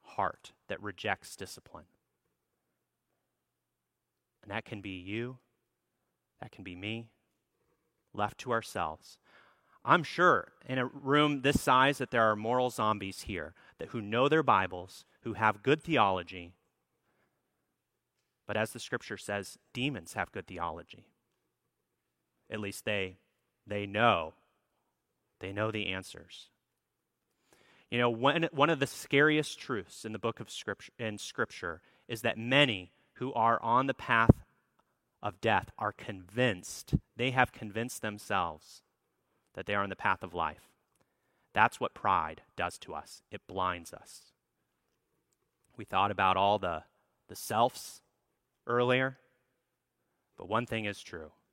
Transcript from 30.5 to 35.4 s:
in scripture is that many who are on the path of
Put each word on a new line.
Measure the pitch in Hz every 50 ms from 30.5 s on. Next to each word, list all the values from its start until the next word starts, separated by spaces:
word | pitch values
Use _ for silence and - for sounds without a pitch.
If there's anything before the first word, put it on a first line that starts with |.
| - - - - 98 _ - - _ -
in | 120 110 104
scripture | 101 - - - - 117 - - - - 87 82 - _ _ _ _ _
is | - 120 110 -
that | 117 -
many | 110 113 120 131 143 147 131 107 92 90 - _ _ _ _ _
who | - 127 131 -
are | 117 110 117 117 -
on | - 113 117 123 135
the | 139 127
path | - - - 123 113 113 117 - - - _ _ _ _ _ _ _ _ _ _ _ _ _ _ _
of | - 104 95 _